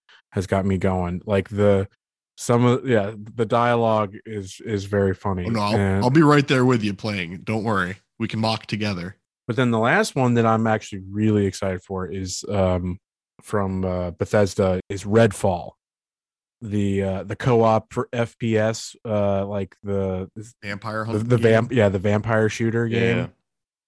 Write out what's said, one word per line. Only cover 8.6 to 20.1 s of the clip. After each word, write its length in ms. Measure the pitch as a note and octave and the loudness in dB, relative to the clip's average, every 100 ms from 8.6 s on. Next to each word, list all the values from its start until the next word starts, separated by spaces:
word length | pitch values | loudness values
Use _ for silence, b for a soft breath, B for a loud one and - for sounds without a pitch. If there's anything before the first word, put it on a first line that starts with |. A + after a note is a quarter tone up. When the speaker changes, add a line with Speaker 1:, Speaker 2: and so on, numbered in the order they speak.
| - | -4
Speaker 2:
together. 500 | G#2 G#2 F2+ F2 - _ _ - | -6 -4 -4 -8 -12 _ _ -6
Speaker 1:
But 100 | A#2 | -2
then 140 | B2 | 0
the 80 | A2+ | 2
last 360 | A#2 F#3 G#3+ | 2 2 0
one 200 | C#3+ B2 | 0 2
that 120 | A#2+ A2+ | 4 4
I'm 200 | A2+ A2+ | 2 2
actually 340 | A2 - G2 F#2+ | 0 -4 -14 -8
really 360 | G#2 G#2+ G#2 G2 | -2 2 2 2
excited 360 | - G2 F#2 | -2 -4 -6
for 240 | - F#2+ F2+ | -6 -8 -6
is, 380 | F#2+ F#2 - - | -8 -8 -8 -4
um, 500 | G2+ F#2 F2+ F2+ F#2 _ _ _ _ | 0 2 0 -2 -8 _ _ _ _
from, 420 | - G#2+ F#2+ F#2+ | -6 -4 -2 -2
uh, 280 | F#2 F2+ F2+ | -2 -4 -4
Bethesda 680 | E2+ - G#2+ F#2+ - F#2+ F2+ - | -6 0 2 2 2 0 0 -4
is 160 | G2 | -10
Redfall. 680 | G2 A2 A2+ - G2+ F2 - - _ _ _ _ _ _ _ _ | 0 4 4 2 -2 -2 -8 -18 _ _ _ _ _ _ _ _
The, 400 | A2 G#2 G2+ G2 | -6 -2 0 0
uh, 200 | F#2+ F#2+ | -2 -4
the 100 | F#2 | -6
co-op 580 | G#2+ C3 A#2 A2+ A2 - | -4 2 4 4 4 0
for 160 | A#2+ - | -6 -4
F 260 | A#2+ A#2 - | -4 -4 -4
P 180 | A#2 A2 | -2 2
S, 380 | A2 A2 - - | 0 -2 -10 -12
uh, 400 | A#2 G#2 G2+ G2 | -4 -2 0 0
like, 300 | G2+ G2+ F#2 _ | -2 -6 -8 _
the 480 | G2 G2 F#2+ | -6 -4 -2